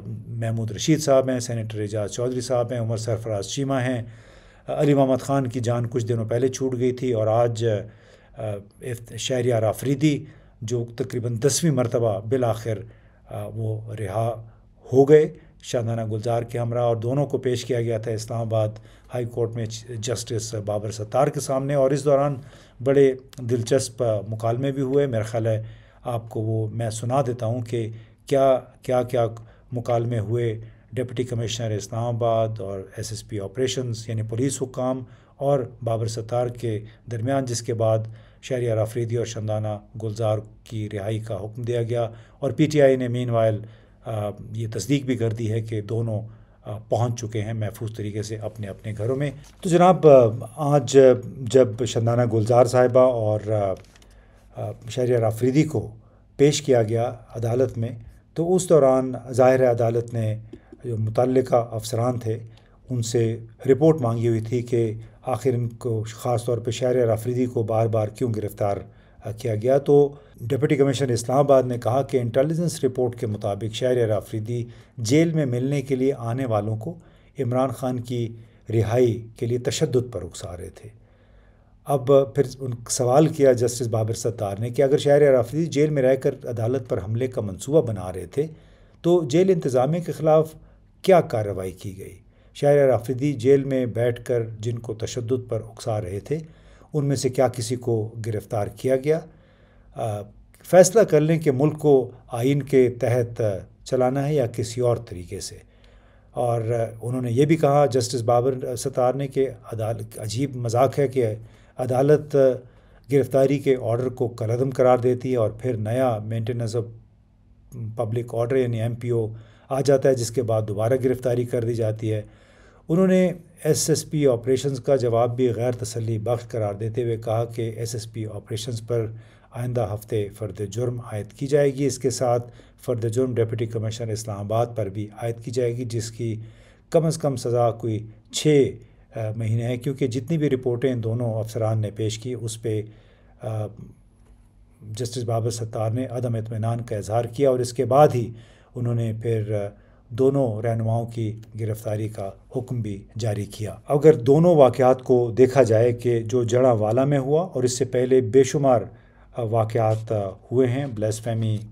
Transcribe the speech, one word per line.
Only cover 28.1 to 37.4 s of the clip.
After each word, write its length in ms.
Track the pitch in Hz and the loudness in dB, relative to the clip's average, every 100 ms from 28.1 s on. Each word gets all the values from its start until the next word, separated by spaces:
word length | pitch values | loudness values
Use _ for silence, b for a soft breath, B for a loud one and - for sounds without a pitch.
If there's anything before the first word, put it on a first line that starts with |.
| B - | B -2
क्या, 280 | 135 135 127 - - - | 4 4 4 0 -10 -2
क्या-क्या 500 | 123 120 123 113 113 b b b | 0 0 0 -2 -4 b b b
मुकालमे 440 | 120 - 120 117 117 | -8 -2 -2 0 -2
हुए 460 | 101 120 117 110 B B B | -2 -2 -2 -4 B B B
डिप्टी 300 | 117 123 120 | -6 -4 -4
कमिश्नर 480 | 123 117 113 - 113 | -4 -4 -4 -4 -4
इस्लामाबाद 880 | 104 - 113 120 117 117 113 113 110 | -4 -6 -6 -4 -2 0 2 0 -4
और 320 | 98 98 92 - | -8 -10 -10 -12
एसएसपी 400 | 107 107 - 107 | -10 -10 -10 -8
ऑपरेशंस 680 | 95 127 131 131 123 110 113 | -8 -4 -2 -2 -4 -6 -6
यानी 140 | 110 | -6
पुलिस 380 | 110 113 135 - | -4 -2 -2 -2
हुकाम 440 | 123 - 127 131 123 b b - | -6 -4 -4 -4 -8 b b -4
और 380 | 139 143 120 - | 0 0 -2 -6
बाबर 240 | 117 113 113 | -4 -2 -2
सत्तार 420 | 120 110 120 123 | -6 -4 -2 -2
के 340 | 120 120 104 110 B - | -4 -6 -6 -8 B -12
दरमियान, 360 | 113 120 139 | -6 -2 -2